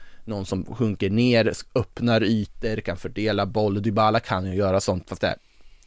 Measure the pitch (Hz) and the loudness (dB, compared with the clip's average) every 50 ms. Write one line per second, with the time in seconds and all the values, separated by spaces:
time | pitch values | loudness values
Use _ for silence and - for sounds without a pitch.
0 | - - - - - - 110 101 95 - 98 92 85 - 117 113 123 110 101 - | -16 -16 -16 -14 -10 -8 -6 -6 -4 -4 -4 -4 -4 -4 -4 -2 -2 0 0 0
1 | 104 95 101 113 120 127 120 113 110 - 80 - - - - - 110 - - - | -2 0 2 2 4 4 4 4 4 2 0 -4 -8 -4 -2 -2 -2 -2 -4 -2
2 | 120 120 117 113 113 98 113 107 101 - - - - 113 110 110 101 - 85 82 | 0 2 4 4 4 2 2 0 -2 -4 -6 -6 -4 -4 -4 -4 -4 -4 -6 -6
3 | - - - - 104 107 101 101 101 98 - 113 107 104 98 104 101 113 101 110 | -6 -8 -6 -2 0 0 2 0 0 0 0 0 2 2 2 0 0 0 2 4
4 | 110 107 107 117 - - - 92 95 95 90 95 101 95 92 98 - - 95 90 | 4 4 4 2 0 0 -2 -2 -2 -2 0 0 2 4 4 2 2 2 0 -2
5 | - - - - - 92 - - _ _ _ - - - - - - | -2 -6 -6 -2 -2 -2 -2 -4 _ _ _ -20 -20 -20 -20 -20 -20